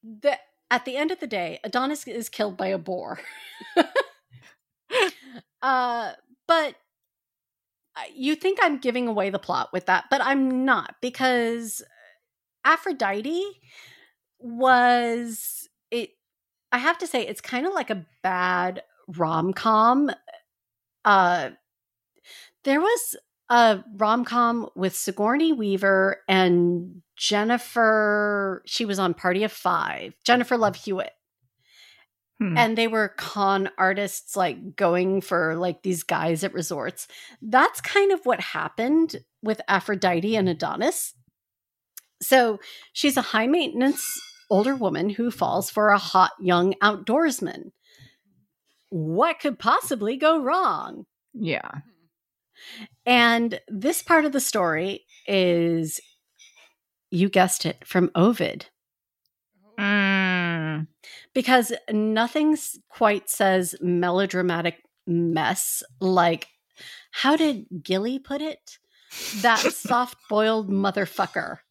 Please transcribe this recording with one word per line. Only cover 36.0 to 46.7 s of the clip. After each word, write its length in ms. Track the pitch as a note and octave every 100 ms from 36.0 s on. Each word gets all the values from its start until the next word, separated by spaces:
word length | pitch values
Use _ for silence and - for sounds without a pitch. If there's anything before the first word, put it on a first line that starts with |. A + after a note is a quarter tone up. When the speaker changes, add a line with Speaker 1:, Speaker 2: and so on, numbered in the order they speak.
Speaker 1:
guys 400 | - D#3+ D#3+ E3
at 100 | F#3+
resorts. 540 | - E3 D#3+ B2+ - - - - -
That's 380 | A3+ B3 D#4 -
kind 320 | - G4+ G4+
of 120 | F#4+
what 140 | B3 A#3+
happened 840 | - D#3 D#3 - A#3 D#4 E4 - - _
with 180 | G#3+ G#3+ -
Aphrodite 720 | F#3+ - G3+ F#3+ F3 F#3+ A3
and 120 | F#3+
Adonis. 680 | E3 D#3+ D3 B3 - - - _ _ _ _ _ _ _ - _ _
So 380 | - C4 A#3+ G3+ - - -
she's 240 | - D4 C4+
a 60 |
high 260 | A#3 G#3+ A#3
maintenance 720 | D#4+ D4 A#3+ C4 - - - - - _
older 260 | F#3+ A3 C4+
woman 340 | G3+ D3 F#3
who 220 | G3+ A#3
falls 360 | - F#3 G3 F#3+
for 200 | - G#3+
a 100 | G3+
hot 320 | E3+ F#3 F#3 -
young 340 | F#3 F3 F3+